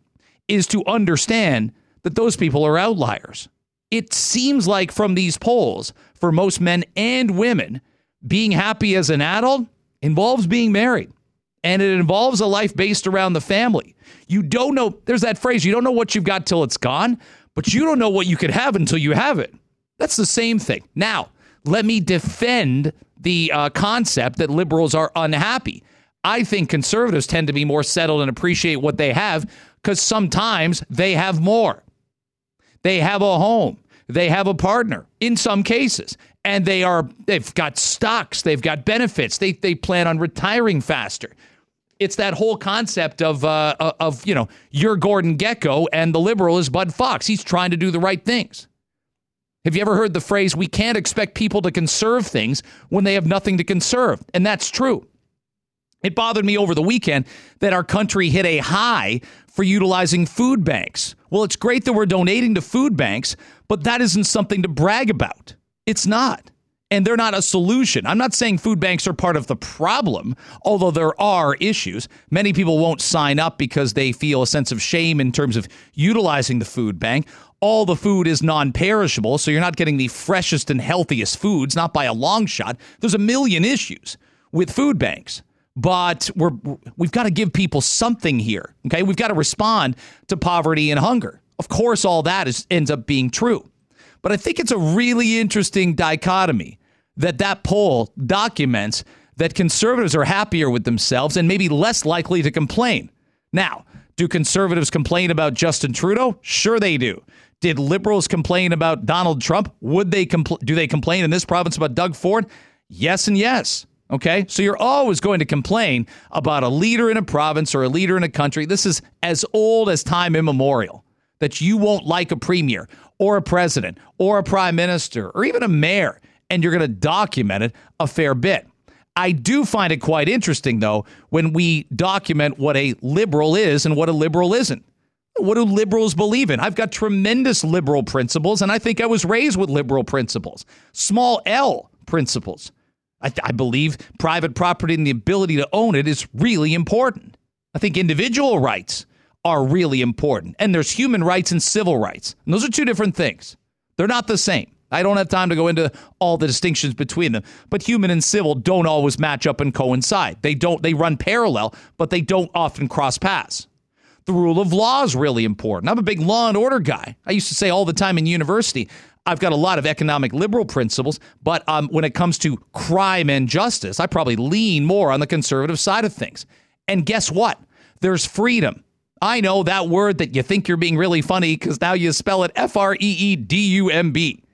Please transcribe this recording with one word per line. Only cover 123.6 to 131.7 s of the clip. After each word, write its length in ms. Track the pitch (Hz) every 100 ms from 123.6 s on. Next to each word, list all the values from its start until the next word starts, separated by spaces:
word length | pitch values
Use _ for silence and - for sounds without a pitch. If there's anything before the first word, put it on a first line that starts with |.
| 170 120 90 - - -
or 200 | 190 202
a 60 |
prime 320 | - 190 180 165
minister 540 | 180 170 - 117 92
or 160 | - 269
even 180 | 480
a 60 | 233
mayor, 500 | 151 156 202 156 - _ _ -
and 120 | 180
you're 120 | 165
gonna 160 | 170 147
document 720 | 98 147 185 208 139 104 98
it 100 | 117 - _ -
a 60 | 151
fair 280 | - 147 127
bit. 320 | 185 165 - _ _ _ _ 175
I 160 | 185
do 320 | 151 113 277
find 300 | 240 214 175
it 80 | 156
quite 260 | 156 156 151
interesting, 520 | 247 - - 135 113
though, 260 | 107 107 - - _
when 240 | 160 160
we 300 | 160 170